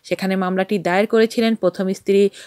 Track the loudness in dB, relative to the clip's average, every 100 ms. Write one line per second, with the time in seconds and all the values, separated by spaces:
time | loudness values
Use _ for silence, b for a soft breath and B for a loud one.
0 | -8 -4 -2 -2 -2 -2 -2 -2 0 0
1 | 2 2 2 0 -2 0 -2 -2 -4 -4
2 | 0 2 2 0